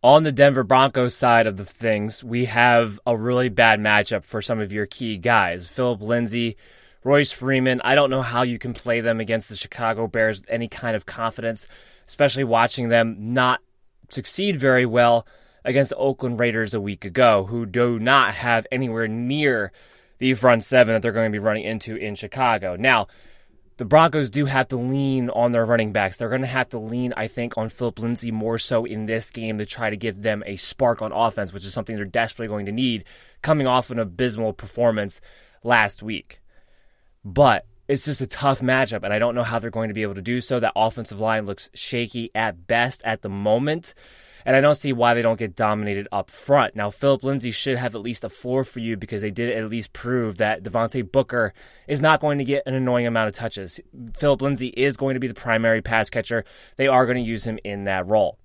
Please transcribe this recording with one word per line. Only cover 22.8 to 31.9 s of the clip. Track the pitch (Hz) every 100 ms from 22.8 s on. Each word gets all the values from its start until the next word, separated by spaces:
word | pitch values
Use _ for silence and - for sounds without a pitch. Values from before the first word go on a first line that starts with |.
| 117 123 101 - - - _ _ _ _
the | 113
Broncos | 151 165 151 131
do | 139 143
have | 135 127
to | 127
lean | 123 139 139 135 123
on | 113 120
their | 120 113
running | 117 107
backs. | 104 95 92
They're | 117
gonna | 127 131
have | 131 127
to | 120
lean, | 110 120 123 -
I | 110
think, | - 120 113
on | 110
Phillip | - 123 -
Lindsay | 117 120 120
more | 110 110 113
so | - 120 117
in | 107 107
this | 113 110
game | - 113 107
to | 104
try | - 113
to | 104
give | 113 98
them | 107 104 -
a | 98
spark | - - 127 117
on | 107
offense, | 98 113 107 98
which | 95 98
is |
something | 117 107